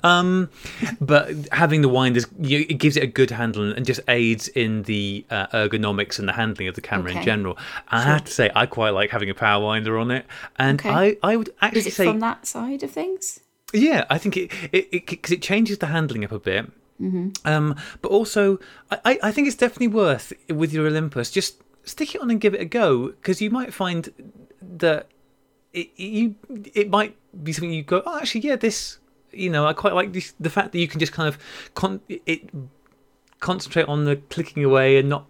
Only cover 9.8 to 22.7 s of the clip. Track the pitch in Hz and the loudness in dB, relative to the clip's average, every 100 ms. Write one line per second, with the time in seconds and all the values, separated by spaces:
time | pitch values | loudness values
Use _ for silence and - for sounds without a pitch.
9.8 | 107 110 117 127 - - - - 135 143 | 0 -2 0 -4 -6 -18 -18 -2 0 2
10.8 | 208 156 196 208 185 226 220 - 208 220 | 0 4 4 2 0 0 -2 -2 0 2
11.8 | 190 - 180 214 226 - - 233 240 277 | -2 2 2 2 -2 -4 -8 -8 -6 -6
12.8 | 277 302 349 381 - - _ _ - 214 | -6 -6 -6 -6 -8 -12 _ _ -2 4
13.8 | 294 247 - 147 208 185 175 - 165 185 | 4 4 0 -2 0 -4 -6 -8 0 0
14.8 | 190 180 - 170 - 170 - 202 220 202 | 0 -6 -6 -10 -4 -4 0 0 2 0
15.8 | 156 165 156 117 104 107 - 95 - _ | -2 0 -2 -2 -6 -6 -2 -2 -4 _
16.8 | _ _ 190 185 185 196 151 151 151 147 | _ _ -4 -4 -6 -6 -2 0 0 -2
17.8 | - - - 202 226 107 101 - - - | -10 -10 0 2 2 2 2 2 -4 -20
18.8 | _ - 220 262 208 220 285 226 240 - | _ -2 2 2 0 2 0 2 0 2
19.8 | 240 220 185 131 - - - 151 160 156 | 0 4 2 2 -4 -18 -6 -2 0 0
20.8 | 156 156 156 135 120 - - - _ _ | 0 0 -2 -4 -2 -2 -2 -8 _ _
21.8 | - - 302 - 254 220 214 190 170 | -18 -8 -6 -4 -2 2 2 0 -2